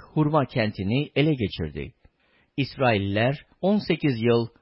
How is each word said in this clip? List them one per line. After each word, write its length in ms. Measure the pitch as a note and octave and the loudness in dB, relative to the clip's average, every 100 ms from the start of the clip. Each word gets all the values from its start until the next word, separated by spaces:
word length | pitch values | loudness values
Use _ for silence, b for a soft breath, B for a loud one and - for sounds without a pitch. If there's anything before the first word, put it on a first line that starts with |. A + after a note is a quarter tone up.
| - | -6
Hurma 300 | D#3 D3+ D#3+ | -2 0 0
kentini 640 | D#3+ B2+ G#2+ - F#2+ B2+ D3 C3+ | 0 -2 -2 -2 -2 -2 0 0
ele 180 | D3+ | 0
geçirdi. 580 | C3+ F#2+ - D#2 C#2+ C#2 - _ _ _ _ _ - | 0 -2 -4 -8 -8 -12 -14 _ _ _ _ _ -4
İsrailliler 880 | C3 C3 B2+ G#2 G2 G2+ B2 C#3+ - _ | -4 0 0 2 0 0 0 -2 -8 _
on 180 | F3+ G#3+ | 0 0
sekiz 440 | - D3 D3+ A#2 | 0 0 0 0
yıl 240 | A#2 A#2 A#2 - | 2 2 0 -8